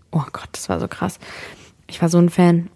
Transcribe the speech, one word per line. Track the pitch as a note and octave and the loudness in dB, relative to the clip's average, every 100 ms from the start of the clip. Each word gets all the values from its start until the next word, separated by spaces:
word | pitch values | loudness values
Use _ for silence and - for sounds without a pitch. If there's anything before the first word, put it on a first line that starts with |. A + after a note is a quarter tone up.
| - | -6
Oh | D#3 C3+ | -4 -4
Gott, | - - | -10 -14
das | - - | -14 -6
war | F2+ | -6
so | - | -6
krass. | - F#3 - - - - - - _ - | -6 -6 -6 -18 -18 -18 -20 -20 _ -14
Ich | - | -2
war | E3+ | 2
so | F3 | 4
ein | F3 | 4
Fan. | - F3 E3+ E3+ | 4 4 4 0